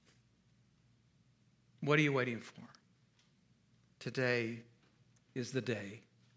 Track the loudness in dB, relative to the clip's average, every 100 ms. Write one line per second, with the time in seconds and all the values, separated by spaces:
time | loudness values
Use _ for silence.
0 | _ -20 _ _ _ _ _ _ _ _
1 | _ _ _ _ _ _ _ -4 4 6
2 | 6 4 0 -2 -8 -16 -18 -20 _ _
3 | _ _ _ _ _ _ _ _ _ -12
4 | -8 -2 2 2 0 -4 -12 _ _ _
5 | _ _ _ -8 -4 -2 -2 -4 -6 -14
6 | -18 _ -20